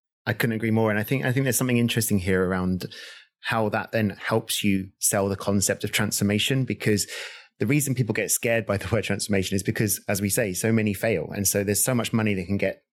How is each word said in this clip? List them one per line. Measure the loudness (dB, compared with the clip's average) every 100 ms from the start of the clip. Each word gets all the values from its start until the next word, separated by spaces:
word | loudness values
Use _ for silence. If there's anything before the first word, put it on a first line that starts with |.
| _ _ -4
I |
couldn't | -2 0 0
agree | 2
more. | 2 4
And | 2
I |
think, | 0 0
I | 0
think | 0
there's | 0 0
something | 2 2
interesting | 2 0 0 0
here | 2 2
around | 2 0 0 -2 -4 -12 -18 -20 -20 _
how | -4 0 0
that | -2 -2
then | 0 0 -2
helps | -2 -2 0 -2
you | 0 0 -2 -4
sell | 0 2 0
the | 0
concept | 0 2 2 -2
of | -2
transformation, | -2 -2 0 0 2 0 0
because | -2 -2 0 0 -2 -8 -12 -16 -20 -4
the | 0
reason | 2 2
people | 0 0
get | -2 -2
scared | -2 0 0 0
by | -2
the | 0
word | 0
transformation | 0 -4 0 0 0
is | -2
because, | -2 0 0 -2 -4
as | -2
we | 0
say, | 0 -2
so | 0 2
many | 2 2
fail. | 0 0 0 -2
And | -2 0
so | 0
there's | 2 0
so | 2
much | 0 0
money | 0 0
that | 0 -2
can | 0
get | 0 -4 _